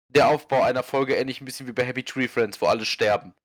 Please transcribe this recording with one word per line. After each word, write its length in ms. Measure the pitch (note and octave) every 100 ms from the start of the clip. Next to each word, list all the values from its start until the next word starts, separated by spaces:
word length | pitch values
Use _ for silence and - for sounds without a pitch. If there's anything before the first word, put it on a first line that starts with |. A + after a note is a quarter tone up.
| _
der 200 | C#3 C#3+
Aufbau 340 | D3+ - C3
einer 200 | G#2+ B2+
Folge, 320 | - C#3 C3+ C3+
ähnlich 240 | C3 B2+
'n 40 | C3
bisschen 220 | - B2+
wie 60 |
bei 120 | A#2 B2
Happy 180 | B2+ -
Tree 220 | C3 B2
Friends, 320 | B2 A2 -
wo 60 | -
alle 180 | A2+ G#2+
sterben. 480 | - G#2+ G2+ F#2+ -